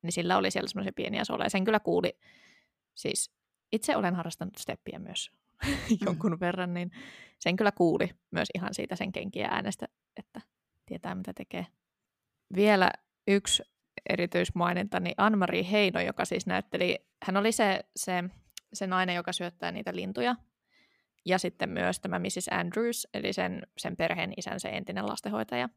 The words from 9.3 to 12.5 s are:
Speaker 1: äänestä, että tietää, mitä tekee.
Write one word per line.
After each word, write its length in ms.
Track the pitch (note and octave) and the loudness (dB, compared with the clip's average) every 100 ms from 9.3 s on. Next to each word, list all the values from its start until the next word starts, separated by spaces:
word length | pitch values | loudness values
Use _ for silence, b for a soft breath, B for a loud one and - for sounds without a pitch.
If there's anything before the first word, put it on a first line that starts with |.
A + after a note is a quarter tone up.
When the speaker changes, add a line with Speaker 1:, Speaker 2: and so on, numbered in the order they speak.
| - - | -4 -2
Speaker 1:
äänestä, 340 | - G3+ - - _ _ - | -2 -2 -6 -10 _ _ -20
että 240 | - A3+ - _ _ _ _ | -18 -20 -20 _ _ _ _
tietää, 300 | F3 F3 F3+ | -10 -8 -8
mitä 180 | F#3 | -8
tekee. 340 | F#3 - F3+ F3 _ _ _ _ _ _ _ _ | -10 -10 -8 -8 _ _ _ _ _ _ _ _